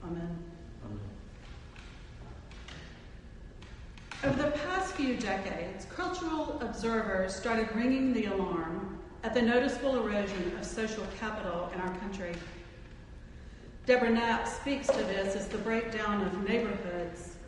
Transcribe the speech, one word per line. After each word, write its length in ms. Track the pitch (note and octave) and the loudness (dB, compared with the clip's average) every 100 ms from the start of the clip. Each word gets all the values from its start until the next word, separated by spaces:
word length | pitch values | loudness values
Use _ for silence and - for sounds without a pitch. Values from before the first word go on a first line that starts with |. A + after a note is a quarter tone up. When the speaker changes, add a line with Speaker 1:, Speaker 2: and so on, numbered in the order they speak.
Speaker 1:
Amen. 320 | E3+ E3+ E3+ E3+ - E3 - - | -4 -4 -2 -4 -8 -12 -12 -10
Speaker 2:
Amen. 160 | A2 G#2 G2+ - - - - - - - - - - - - - - - - - - - - - - - - - - - - - - - | -8 -8 -8 -10 -12 -14 -12 -12 -14 -14 -14 -14 -14 -12 -12 -12 -12 -12 -12 -12 -12 -14 -14 -14 -14 -14 -14 -14 -14 -12 -12 -12 -12 0
Speaker 1:
Over 200 | C#4 B3+ | 2 4
the 80 | D4 - | 4 2
past 340 | F4 F#4 F#4 | 2 0 0
few 240 | - C4+ A3 | 2 2 2
decades, 720 | G#3 F#3+ F#3+ E3 F3 F#3+ - | 2 0 0 -4 -4 -6 -8
cultural 720 | - F4+ E4+ E4 D#4 D4 A#3 | -2 -2 0 0 0 0 0
observers 720 | A#3 - A3+ A3+ G3+ F#3 F#3 | -2 0 2 2 2 2 2
started 400 | - A#3+ A3 A3 | 0 2 2 2
ringing 380 | A3 B3 C4+ C4 | 4 4 6 6
the 140 | A3+ G#3 | 4 4
alarm 720 | F#3+ F3+ E3 D#3+ F#3 G3+ - - - | 2 2 2 0 -2 -4 -8 -10 -4
at 100 | A3+ | 2
the 80 | B3 | 6
noticeable 560 | A3+ A#3+ C#4 - C#4 B3+ | 8 8 6 2 4 4
erosion 580 | G#3+ G#3 G3 F#3+ F3 F3 | 4 2 2 0 0 -2
of 60 | - | -4
social 400 | - A3 G#3+ G3 - | -2 -2 -2 -4 -4
capital 520 | A3 G#3+ F#3+ F3 F3+ | -4 -2 -2 -2 -2
in 60 | F#3 | -2
our 140 | F3+ F3+ | -2 -2
country. 340 | G3+ F#3+ F3 F3 - - - - - - - - - - - - - - - | -4 -4 -4 -4 -6 -10 -12 -14 -14 -14 -14 -14 -14 -14 -14 -14 -14 -8 4
Deborah 240 | B3 A#3 | 6 8
Knapp 360 | A3+ A3+ A3+ - | 6 6 2 2
speaks 420 | - C#4 C4+ - | -2 0 0 4
to 140 | - | 4
this 320 | F#3 G3 G3 G3 | 4 2 2 0
as 120 | G3 | -2
the 100 | G#3+ | -2
breakdown 600 | A3 A3+ A#3 A3 G#3+ G3+ | 2 2 0 0 2 2
of 260 | F3+ F3+ G3+ | 2 0 2
neighborhoods 880 | A#3 A3 G3 F#3 F3 E3+ E3+ - - | 4 2 0 -2 -2 -4 -6 -10 -12